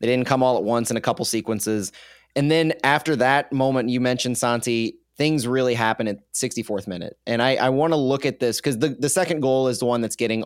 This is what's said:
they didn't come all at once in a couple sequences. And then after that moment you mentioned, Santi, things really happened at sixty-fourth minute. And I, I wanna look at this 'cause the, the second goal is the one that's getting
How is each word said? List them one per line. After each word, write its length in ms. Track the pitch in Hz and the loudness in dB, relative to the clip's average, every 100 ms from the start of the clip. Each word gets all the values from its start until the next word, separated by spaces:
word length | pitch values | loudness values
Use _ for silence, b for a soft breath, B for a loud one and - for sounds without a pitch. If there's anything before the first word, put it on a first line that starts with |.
they 60 | 117 | -2
didn't 200 | 127 123 | 0 2
come 160 | 131 | 2
all 140 | 127 120 | 2 2
at 60 | |
once 280 | 104 117 117 | 2 0 0
in 60 | 117 | -2
a 40 | |
couple 220 | 123 113 120 | -2 -2 -2
sequences. 680 | 113 107 107 110 110 95 B B B B - | -4 -4 -4 -2 -4 -4 B B B B -2
And 160 | 143 | 2
then 220 | 160 160 - | 2 2 0
after 320 | 135 147 160 143 | 2 2 2 2
that 360 | 127 139 139 | 4 2 2
moment 360 | 139 135 131 120 | 0 2 2 0
you 120 | 123 | 0
mentioned, 360 | 127 123 127 120 | 0 0 -2 -2
Santi, 600 | 123 120 120 117 113 - _ - | 0 0 0 -2 -2 -6 _ -2
things 300 | 151 156 120 | 0 0 0
really 260 | 131 127 | 0 0
happened 360 | 117 110 110 110 | 2 0 0 -2
at 100 | 101 _ | -4 _
sixty-fourth 520 | - 131 - 107 101 98 | -6 -6 -6 -6 -6 -6
minute. 300 | 90 87 - - | -10 -10 -12 -4
And 160 | 117 | 0
I, 140 | 123 131 | 2 2
I 140 | 127 | 2
wanna 260 | 131 165 156 | 2 2 2
look 300 | 131 139 143 | 2 0 -2
at 140 | - | -2
this 200 | 123 107 | -2 0
'cause 160 | 147 117 | -2 0
the, 120 | 147 | -2
the 180 | 131 139 | 0 -2
second 320 | 185 185 160 | 0 0 0
goal 300 | 135 131 131 | 2 2 2
is 100 | 120 | 0
the 60 | 123 | 0
one 160 | 120 | 0
that's 160 | 113 - | -2 -2
getting 260 | 117 110 | -2 -2